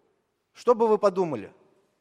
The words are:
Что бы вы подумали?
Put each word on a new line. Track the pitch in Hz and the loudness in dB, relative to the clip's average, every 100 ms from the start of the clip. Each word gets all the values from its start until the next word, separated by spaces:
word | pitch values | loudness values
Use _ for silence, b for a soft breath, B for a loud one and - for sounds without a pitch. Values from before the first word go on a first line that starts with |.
| _ _ _ _ _ - | _ _ _ _ _ -4
Что | 233 | 0
бы | 233 226 | 2 2
вы | 208 | 2
подумали? | 202 185 175 120 92 - _ _ _ _ | 0 -2 -4 -6 -12 -20 _ _ _ _